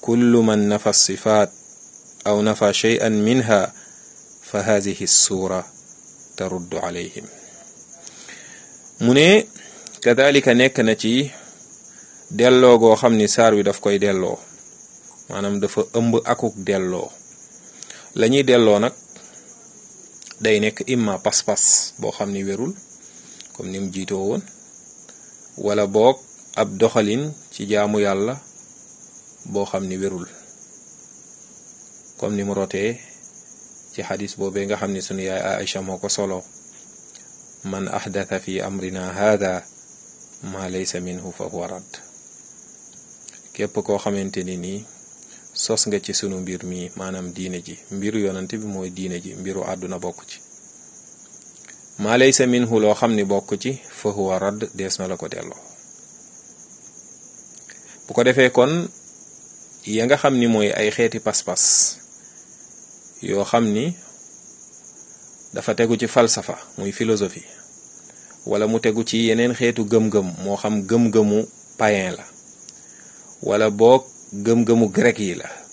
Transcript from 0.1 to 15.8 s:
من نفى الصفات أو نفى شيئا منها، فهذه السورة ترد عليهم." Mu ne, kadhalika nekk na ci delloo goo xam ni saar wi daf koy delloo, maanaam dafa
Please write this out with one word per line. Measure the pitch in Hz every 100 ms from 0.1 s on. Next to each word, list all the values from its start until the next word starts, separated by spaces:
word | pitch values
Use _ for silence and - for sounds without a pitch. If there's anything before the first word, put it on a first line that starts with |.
| 117 120 117 110
من | 107 101
نفى | 104 -
الصفات | 101 - 98 110 107 101 - - - - - - - 101
أو | 104
نفى | 107 104 104
شيئا | 98 110 113 110
منها، | 107 107 131 113 104 95 - - - - - - -
فهذه | - 104 98 104 98 90
السورة | 95 - - 95 92 92 87 - - - - - - -
ترد | 95 92 87
عليهم." | - 90 87 87 - - - - - - - - - - - - - - - - - - -
Mu | 117
ne, | 135 160 208 - - - - - -
kadhalika | - 120 139 139 131
nekk | 120 131 131
na | 110 107
ci | 110 123 143 - - - - - - - - - -
delloo | 104 120 127 127 120
goo | 113 110
xam | 123 113
ni | 104
saar | - 113
wi | 107
daf | 101 98
koy | 104 101
delloo, | 101 95 90 - - - - - - - - - -
maanaam | 98 101 101
dafa | 101 -